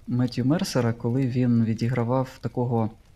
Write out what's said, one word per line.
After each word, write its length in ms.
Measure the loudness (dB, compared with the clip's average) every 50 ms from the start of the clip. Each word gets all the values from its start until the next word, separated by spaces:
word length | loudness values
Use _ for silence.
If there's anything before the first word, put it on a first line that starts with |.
| -8
Меттью 380 | -4 0 0 0 0 -2 -2 0
Мерсера, 480 | 2 2 0 0 0 0 0 0 0 -2
коли 340 | -2 -2 -2 0 0 0
він 380 | 0 0 0 2 4 4 4 4
відігравав 640 | 2 0 0 -2 -2 0 0 0 0 0 0 0 -4 -8 -10
такого, 480 | -10 -6 -4 -4 -2 0 0 0 0 -2 -4 -10 _ -20 -20